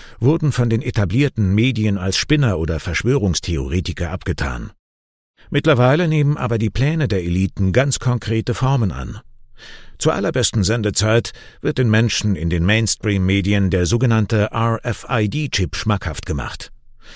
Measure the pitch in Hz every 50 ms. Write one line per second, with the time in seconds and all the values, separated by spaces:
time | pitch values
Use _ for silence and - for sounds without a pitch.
0 | - - - - 110 131 160 165 156 147 - - 120 120 113 110 - 127 - -
1 | 104 85 90 127 147 135 - - 104 92 98 104 113 131 123 110 107 107 101 98
2 | 90 98 95 - - - 151 151 143 117 98 78 82 80 85 78 - 90 80 -
3 | - 120 135 139 101 95 82 - - - 87 73 64 65 78 92 80 - 78 -
4 | 87 80 85 - - - 82 - - 67 62 62 58 50 - _ _ _ _ _
5 | _ _ _ _ _ _ _ _ - - - 143 - 160 143 117 123 127 135 165
6 | 180 160 156 156 143 139 147 - - 120 117 110 113 107 - - 131 147 165 165
7 | 151 95 101 95 87 87 87 92 95 90 - - 98 92 87 117 139 143 127 -
8 | - 127 123 113 - - 113 110 107 - 113 - 127 131 139 131 113 95 71 64
9 | 65 - - 104 - - - - - - - - - - - - - - - -
10 | - 156 151 - 202 180 143 131 120 - - 110 95 85 113 120 107 104 98 -
11 | 107 110 113 117 - - - - - - - - - - 147 - 127 113 107 110
12 | 117 117 - - - 107 101 76 82 85 87 85 85 92 107 113 113 107 - -
13 | - 107 101 98 92 92 98 101 87 95 104 101 98 92 82 90 90 82 107 117
14 | 123 120 113 110 107 - 113 107 101 - - 117 113 117 113 113 - 123 110 -
15 | - - 135 117 107 104 104 151 156 131 - - 95 78 - - - 107 104 98
16 | - 80 78 - - - 80 71 64 - - - - - - - - - - -
17 | - - -